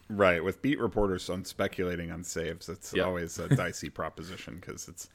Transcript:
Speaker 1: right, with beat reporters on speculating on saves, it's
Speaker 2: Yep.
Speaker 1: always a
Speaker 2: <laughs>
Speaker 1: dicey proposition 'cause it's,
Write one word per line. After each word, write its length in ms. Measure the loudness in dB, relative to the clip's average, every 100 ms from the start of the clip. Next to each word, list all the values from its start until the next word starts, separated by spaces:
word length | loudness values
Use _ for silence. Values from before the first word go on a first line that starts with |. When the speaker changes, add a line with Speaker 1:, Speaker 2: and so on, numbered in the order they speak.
| -4
Speaker 1:
right, 340 | 6 8 8
with 160 | 2 0
beat 160 | 0 2
reporters 520 | 2 4 2 2 -2
on 140 | -6
speculating 640 | -4 -2 -2 0 -2 -2 -4
on 140 | -6
saves, 440 | -6 -4 -4 -4 -8
it's 240 | -10 -4
Speaker 2:
Yep. 120 | 0 2
Speaker 1:
always 320 | 0 -4 -4
a 100 | 2
Speaker 2:
<laughs> 80 | 2
Speaker 1:
dicey 320 | 2 -4 -8
proposition 720 | -6 -6 -6 -12 -12 -12 -12
'cause 260 | -10 -12 -12
it's, 200 | -14 -18